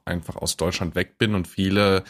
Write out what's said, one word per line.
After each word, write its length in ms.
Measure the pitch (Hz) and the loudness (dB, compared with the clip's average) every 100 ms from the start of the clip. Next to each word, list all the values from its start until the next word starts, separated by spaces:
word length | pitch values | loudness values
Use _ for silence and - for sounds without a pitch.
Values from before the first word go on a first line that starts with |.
| - | -6
einfach 300 | 87 - - | -8 -6 -8
aus 220 | 82 - | -6 -2
Deutschland 380 | 87 - 87 87 | -2 0 -4 -2
weg 220 | 85 - | -4 -2
bin 180 | 113 101 | 0 0
und 120 | 85 | -4
viele 560 | - 95 98 101 95 - | -2 0 4 4 2 0